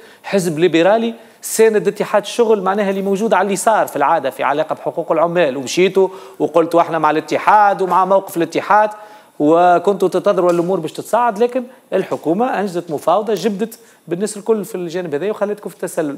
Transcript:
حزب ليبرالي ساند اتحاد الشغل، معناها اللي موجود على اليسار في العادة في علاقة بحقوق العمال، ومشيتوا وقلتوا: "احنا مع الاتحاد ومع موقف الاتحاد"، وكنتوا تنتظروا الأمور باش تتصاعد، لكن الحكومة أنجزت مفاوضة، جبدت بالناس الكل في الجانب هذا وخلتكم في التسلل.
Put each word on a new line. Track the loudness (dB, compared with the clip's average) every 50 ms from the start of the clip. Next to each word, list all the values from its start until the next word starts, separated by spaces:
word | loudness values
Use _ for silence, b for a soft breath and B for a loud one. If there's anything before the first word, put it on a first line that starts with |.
| B B B B -8
حزب | -4 -2 -2 0 -2 0 2
ليبرالي | 2 2 4 4 4 4 4 2 0 -2 -6 B B B B B
ساند | -12 -4 2 4 4 4 4 2 0 0
اتحاد | -2 -2 -2 0 0 0
الشغل، | 0 -2 -2 0 2 2 2 2
معناها | 0 0 0 0 0 0
اللي | -2 -2
موجود | -2 -2 -2 -2 0 0 2
على | 2 2 0
اليسار | -2 -2 0 2 2 2 0 -2
في | -2
العادة | 0 0 2 2 0 0 -4
في | -4 -2 -2
علاقة | -2 0 -2 -2 -4 -6
بحقوق | -6 -6 -6 -6 -4 -4 -2
العمال، | 0 0 0 2 2 2 0 0 0 -4
ومشيتوا | -6 -4 0 2 2 2 4 2 2 2 0 B B B B B
وقلتوا: | -4 0 2 2 2 4 2 2
"احنا | 2 2 0 0
مع | 0 2
الاتحاد | 0 0 -2 -2 -4 -2 2 4 4 6 6 4 2 2
ومع | 0 0 2 2 2
موقف | 4 2 2 2 -2 -4 -4
الاتحاد"، | -4 -2 -2 -4 0 2 4 4 2 2 -2 B B B B B B B _ 0
وكنتوا | 2 4 4 6 6 4 4 4 2 0 0 2 0 0
تنتظروا | 0 0 0 0 2 2 2 2
الأمور | 2 2 0 0 -2 -4
باش | -4 -6
تتصاعد، | -8 -12 -6 -2 0 0 0 0 0 0 -2
لكن | -2 -2 -4 -8 -8 B B B _ -4
الحكومة | -4 -2 -4 -6 -4 -2 -2 -2 0 -2 -2 -2 -4
أنجزت | -4 -4 -6 -6 -6 -6
مفاوضة، | -8 -4 0 0 0 0 0 -2 -2
جبدت | -2 -2 -2 -2 -4 -6 -8 -8 b b b b b b -8
بالناس | -6 -4 -4 -6 -6 -6
الكل | -2 -2 -2 -2 -2
في | -6 -8
الجانب | -8 -8 -6 -6 -6 -6 -4 -4
هذا | -4 -4 -4
وخلتكم | -4 -4 -4 -4 -4 -6 -10 -12
في | -12
التسلل. | -10 -10 -6 -4 -4 -4 -4 -6